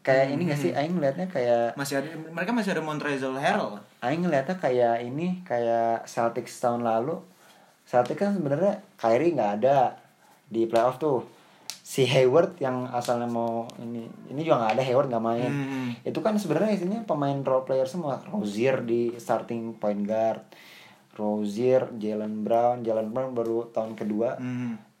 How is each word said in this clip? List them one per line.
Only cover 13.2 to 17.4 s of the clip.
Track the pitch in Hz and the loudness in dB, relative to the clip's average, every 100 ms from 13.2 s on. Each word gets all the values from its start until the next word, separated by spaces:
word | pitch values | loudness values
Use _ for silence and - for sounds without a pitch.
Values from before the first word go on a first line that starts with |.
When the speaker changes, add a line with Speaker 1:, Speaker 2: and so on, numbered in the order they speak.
| 120 | 0
Speaker 1:
mau | 117 117 117 117 - | -2 -2 -4 -6 -10
ini, | 117 120 113 - - | -10 -10 -10 -16 -12
ini | 131 | -6
juga | 165 139 | 2 2
nggak | 113 | 4
ada, | 113 131 | 0 2
Hayward | 123 143 | 2 2
nggak | 117 113 | 0 0
main. | 117 123 | 0 0
Speaker 2:
Hmm. | 143 135 135 127 120 | -2 -4 -4 -6 -6
Speaker 1:
Itu | - - | -6 -2
kan | 220 | 0
sebenarnya | 214 185 156 208 | -2 0 0 2
isinya | 196 175 220 | 0 -2 -4
pemain | 220 156 143 139 | -4 -2 0 -2